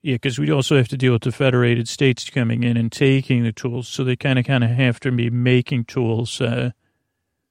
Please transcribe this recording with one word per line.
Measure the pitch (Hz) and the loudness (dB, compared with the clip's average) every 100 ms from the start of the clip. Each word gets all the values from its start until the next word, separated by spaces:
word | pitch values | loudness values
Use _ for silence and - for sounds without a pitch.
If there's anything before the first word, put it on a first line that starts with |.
Yeah, | 160 127 | -2 -2
'cause | 123 120 | -2 -2
we | 147 | 0
also | 147 - 143 | 0 2 2
have | 117 | 2
to | 131 | 0
deal | 127 | 2
with | 117 | 2
the | 131 | -2
Federated | - 135 123 120 117 113 | 0 2 2 2 0 -2
States | - 139 120 - | 0 0 0 -4
coming | 139 117 117 | -4 -2 0
in | 120 117 | 0 0
and | 117 | -2
taking | - 135 135 131 127 | 2 2 2 2 0
the | 117 | 0
tools, | 107 127 120 117 | -4 -8 -8 -8
so | - | -4
they | 131 123 | -4 -2
kinda, | 143 127 | 0 0
kinda | 120 135 117 | 2 2 2
have | 120 127 117 | 2 2 0
to | 131 | -2
be | 123 120 | -2 0
making | 120 123 127 - 127 113 | 0 4 2 2 -4 -4
tools, | - 117 113 117 - | -4 -2 -2 -4 -4
uh, | 120 123 123 - _ _ _ _ _ _ _ | -4 -2 -4 -8 _ _ _ _ _ _ _